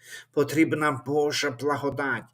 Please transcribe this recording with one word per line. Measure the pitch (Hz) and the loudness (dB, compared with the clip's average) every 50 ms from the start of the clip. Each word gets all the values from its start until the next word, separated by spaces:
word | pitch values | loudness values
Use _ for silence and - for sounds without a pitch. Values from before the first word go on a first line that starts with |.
| - - - - - - | -20 -18 -18 -18 -18 -4
Потрібна | _ 151 139 135 139 156 160 135 160 151 151 151 139 127 - | _ 0 0 2 4 4 4 4 2 2 0 0 0 -2 -4
Божа | 135 147 151 147 147 147 - 143 143 | -2 0 2 2 2 0 0 -2 -2
благодать, | 123 123 139 147 139 135 135 139 135 147 143 135 123 113 - - | -4 -2 -2 -2 -2 -2 -2 -4 -4 -2 -2 -2 -4 -4 -6 -10